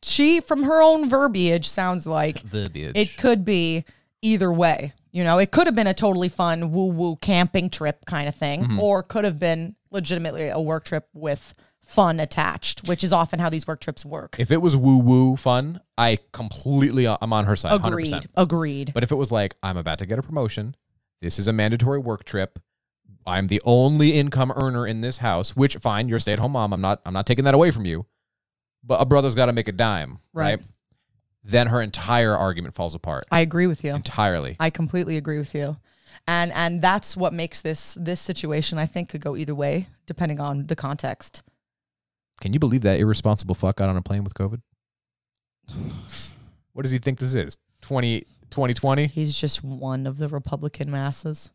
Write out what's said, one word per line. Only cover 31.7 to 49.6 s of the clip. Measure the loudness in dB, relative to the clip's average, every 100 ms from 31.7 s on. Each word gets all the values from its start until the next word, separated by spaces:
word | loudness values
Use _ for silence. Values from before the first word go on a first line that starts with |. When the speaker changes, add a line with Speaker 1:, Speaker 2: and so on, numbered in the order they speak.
| 0
Speaker 2:
entire | -2 -6 0 2 4 2
argument | 0 -2 -8 -6
falls | -8 -6
apart. | -8 -8 0
Speaker 1:
I | 0
agree | 2 2 0
with | 0
you. | -4
Speaker 2:
Entirely. | -6 -6 0 2 2 -4 -4
Speaker 1:
I | -4
completely | -2 -4 -2 -4 -4
agree | -4 -6
with | -6 -6
you. | -6 -8 _ _ _ -14 -4
And, | -2 -2
and | -2 -2 2
that's | 2 2 -2 -2
what | -2
makes | -2 -8 -6
this, | -6 -6 -6 -6
this | -6 -6
situation, | -6 -8 -4 -2 -2 -2
I | -4
think, | -4 -8
could | -8
go | -8 -6
either | -6
way, | -4 -2 -2 -6 _ -16
depending | -4 -4 -2
on | -4 -6 -4
the | -6
context. | -6 -6 -8 -10 -14 -20 _ _ _ _ _ _ _ _ _ _
Speaker 2:
Can | -2
you | 0
believe | 2 2
that | 2 2
irresponsible | 2 2 2 0 -2
fuck | -2 0 0
got | 0
on | 0
a |
plane | -2 -4
with | -6
covid? | -6 -6 -6 _ _ _ _ _ _ _ _ _ _ _ -12 -12 -12 -14 -12 -12 -14 -20 _ _
What | -8
does | -4
he | -2
think | -2 -4
this | -2 -2
is? | -4 -8 _ _
Twenty, | -6 -2 0 -2 -6 _ _
twenty | -4 -2
twenty? | 0 0 2 0
Speaker 1:
He's | -2 -4 -2
just | -4 -4